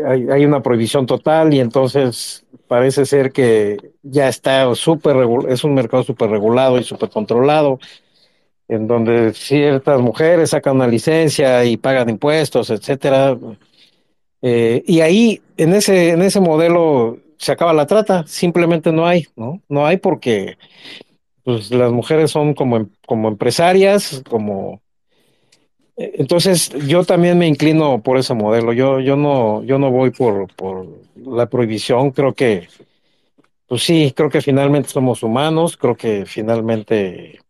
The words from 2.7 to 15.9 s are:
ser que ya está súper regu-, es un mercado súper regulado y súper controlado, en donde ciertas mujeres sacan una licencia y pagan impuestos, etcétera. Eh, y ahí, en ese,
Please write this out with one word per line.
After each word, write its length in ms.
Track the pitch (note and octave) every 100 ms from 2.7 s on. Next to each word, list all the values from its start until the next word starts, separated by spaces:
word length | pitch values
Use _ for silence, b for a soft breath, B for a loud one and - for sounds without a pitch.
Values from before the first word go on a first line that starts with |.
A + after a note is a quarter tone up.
| B2 C3 C3+ C3
ser 260 | C#3+ C3
que 600 | C3+ B2 A2 G#2 G#2 - _
ya 260 | C#3 C#3 C3+
está 460 | - C#3 C3+ C3
súper 420 | A#2 - D#3+ E3 C3
regu-, 320 | A#2+ A#2+ C#3+
es 140 | B2+
un 100 | D3+
mercado 280 | C3+ A#2 B2+
súper 280 | B2 B2+ A2
regulado 480 | G#2+ G#2+ B2 C3+ B2+
y 60 |
súper 260 | A2 G2 A2
controlado, 680 | A2 G#2+ A#2 C3+ D#3 D3 C3 b b b b b b b _ -
en 180 | A2 A2
donde 460 | A#2+ A2+ A#2 A2+
ciertas 680 | - - C#3+ D3 C3+ D3+ C#3
mujeres 500 | B2 - D#3+ F3 D3+
sacan 260 | D3+ C#3+ C3+
una 120 | B2
licencia 760 | A#2 D#3+ D#3+ D#3+ - C3+ B2
y 120 | A#2+ A2+
pagan 320 | C3 C3+ A#2
impuestos, 600 | G#2+ D3 D#3 C#3+ B2+ A2+
etcétera. 680 | G#2+ - C3+ D3+ C3+ C3+ B2+ A#2+ G#2+ b b b b b b _ _
Eh, 420 | B2+ A#2+ A#2 A#2+ -
y 140 | E3
ahí, 400 | D#3+ G3+ A#3 F#3+ _ -
en 180 | D#3+
ese, 360 | G3+ G#3